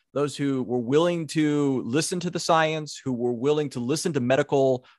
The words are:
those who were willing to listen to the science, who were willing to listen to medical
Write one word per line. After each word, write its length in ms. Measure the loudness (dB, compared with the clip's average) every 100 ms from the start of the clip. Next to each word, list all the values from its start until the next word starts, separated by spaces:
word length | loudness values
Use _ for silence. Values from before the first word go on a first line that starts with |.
| _
those 240 | -4 -2 -2
who 260 | -2 -2
were 160 | -2 -2
willing 460 | 2 2 4 0 -2
to 580 | 0 2 2 0 0 0
listen 340 | -2 0 -2
to 100 | -4
the 100 | -2
science, 600 | 2 2 2 -2 -8 -10
who 100 | -6
were 200 | -2 -2
willing 360 | 0 0 2 0
to 100 | -4
listen 340 | -4 -2 -2
to 60 | 0
medical 680 | 2 2 2 2 2 0 -4